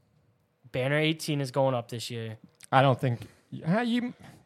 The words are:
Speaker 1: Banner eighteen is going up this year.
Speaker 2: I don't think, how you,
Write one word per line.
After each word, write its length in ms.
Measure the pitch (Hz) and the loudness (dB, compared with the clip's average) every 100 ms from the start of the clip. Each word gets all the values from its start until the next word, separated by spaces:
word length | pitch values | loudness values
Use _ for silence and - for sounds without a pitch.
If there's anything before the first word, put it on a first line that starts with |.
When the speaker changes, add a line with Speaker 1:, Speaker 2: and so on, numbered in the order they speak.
| _ _ _ _ _ _ 127 | _ _ _ _ _ _ -10
Speaker 1:
Banner 260 | 131 131 147 | -4 0 0
eighteen 420 | 156 156 - 143 | 0 -2 -2 -4
is 100 | 131 | -2
going 240 | 139 135 | 0 0
up 140 | 123 117 | 0 -6
this 220 | 117 - | -10 -8
year. 280 | 117 113 110 - _ - | -10 -10 -12 -18 _ 2
Speaker 2:
I 100 | 131 | 6
don't 160 | 139 123 | 6 4
think, 200 | 131 117 - - - 131 160 | 0 -2 -6 -20 -18 -8 -2
how 160 | 208 | 0
you, 320 | 240 240 247 - - - | 0 -2 -4 -10 -20 -20